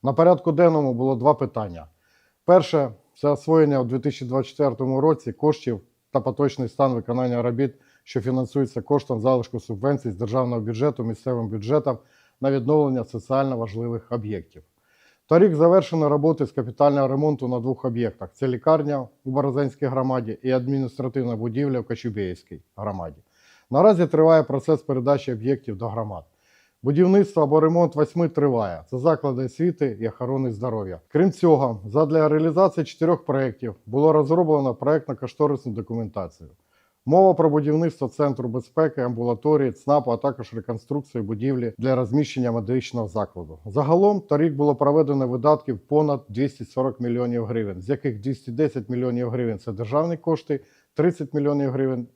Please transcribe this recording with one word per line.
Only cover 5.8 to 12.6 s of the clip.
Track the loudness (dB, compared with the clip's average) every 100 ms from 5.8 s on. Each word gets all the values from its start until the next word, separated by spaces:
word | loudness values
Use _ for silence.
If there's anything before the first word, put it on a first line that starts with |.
| _ _ _
та | -4
поточний | -4 -2 -2 -2 -8
стан | 0 0
виконання | 0 -4 -4 -2 -2
робіт, | -2 -2 -4 -4 _ _
що | _ -6
фінансуються | -2 -4 -2 -2 -2 -4
коштом | -2 -2 0 -2
залишку | 0 0 -2 -10
субвенцій | -10 -4 -2 -2 -4
з | -8
державного | -4 -2 -2 -4
бюджету | -6 -2 -2 -2
місцевим | -8 -6 -6 -4 -4
бюджетам | -6 -2 0 0 -6 _ _ _ _
на | -2
відновлення | -2